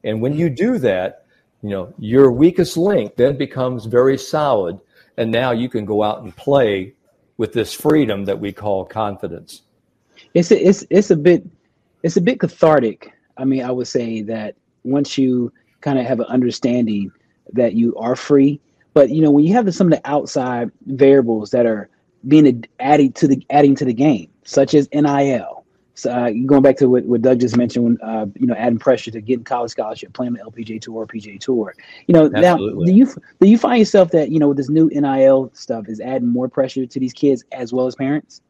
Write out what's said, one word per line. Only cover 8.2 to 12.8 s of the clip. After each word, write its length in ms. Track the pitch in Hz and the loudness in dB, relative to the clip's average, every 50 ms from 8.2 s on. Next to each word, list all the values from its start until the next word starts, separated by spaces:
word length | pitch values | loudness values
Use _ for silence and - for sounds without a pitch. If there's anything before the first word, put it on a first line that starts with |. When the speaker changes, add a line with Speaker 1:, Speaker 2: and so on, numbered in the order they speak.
| 101 | -4
Speaker 1:
that 140 | 95 98 - | -6 -6 -6
we 120 | 101 101 | -6 -10
call 320 | 98 - 101 104 98 95 92 | -10 -8 -6 -4 -4 -4 -6
confidence. 800 | - - 110 110 104 101 - - 90 85 - - _ - - _ _ _ _ _ _ _ _ _ _ _ _ _ _ _ | -8 -8 -6 -6 -6 -6 -10 -12 -12 -12 -14 -18 _ -20 -20 _ _ _ _ _ _ _ _ _ _ _ _ _ _ _
Speaker 2:
It's 160 | 170 170 - | -2 4 4
a, 180 | 214 - - 185 | 2 4 4 2
it's, 160 | 196 - - _ | 2 2 -2 _
it's 200 | 160 190 208 - | 0 0 2 2
a 60 | 185 | 0
bit, 300 | 156 147 175 175 - - - _ _ _ _ _ _ _ _ _ _ | 2 4 2 2 2 0 -10 _ _ _ _ _ _ _ _ _ _
it's 160 | - 170 - 190 | -8 -2 -2 0
a 20 | |
bit 200 | 175 226 262 - | 0 0 0 -2
cathartic. 720 | - 165 - _ - 160 156 143 | -4 -6 0 _ 4 4 4 4